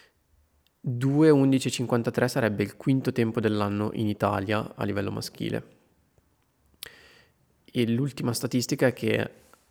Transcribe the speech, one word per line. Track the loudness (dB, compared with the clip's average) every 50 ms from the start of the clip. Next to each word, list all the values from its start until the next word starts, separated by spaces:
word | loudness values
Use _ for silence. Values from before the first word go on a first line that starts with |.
| -20 _ _ _ _ _ _ _ _ _ _ _ _ _ _ _
Due | -8 -6 -4 -2 0 0 4 6 6 8
undici | 8 6 6 4 4 2 0 -2
e |
cinquantatré | -4 -4 -2 0 0 0 0 0 0 0 0 0
sarebbe | 2 0 0 0 0 0 -2
il | -4 -4
quinto | -6 0 0 2 2 2 0 0
tempo | 0 0 0 0 0
dell'anno | 0 0 0 0 0 0 -2 -2 -2 -4 -2
in | -2 -2 -2
Italia | -2 0 0 0 0 0 -2 -2 -2 -2 -2 -4 -8
a | -6 -4
livello | -4 -2 -4 -4 -4
maschile. | -6 -8 -10 -10 -10 -8 -6 -4 -4 -6 -8 -10 _ _ _ _ _ _ _ _ _ _ _ _ _ _ _ _ _ _ _ _ _ -20 -20 -20 -20 -20 -20 -20 -20 -20 _ _ _ _ _ _ _ _ _
E | _ -2 -2 0 0
l'ultima | 0 0 -2 -4 -4 -4 -4 -4 -4
statistica | -4 -4 -2 -2 -2 0 0 0 2 2
è | 2 2
che | 0 -2 0 0 0 -2 -4 -8 -18 _ _ _ -20 _ _